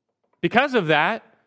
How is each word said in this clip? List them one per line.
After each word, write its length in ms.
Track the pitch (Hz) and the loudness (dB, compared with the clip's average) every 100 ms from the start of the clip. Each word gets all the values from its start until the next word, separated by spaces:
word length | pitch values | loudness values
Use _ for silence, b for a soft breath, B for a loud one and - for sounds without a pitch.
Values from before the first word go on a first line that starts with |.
| _ _ _ _ | _ _ _ _
Because 340 | 175 220 285 247 | -2 0 0 -2
of 120 | 160 | 0
that, 360 | 151 165 226 - _ | 2 0 -4 -10 _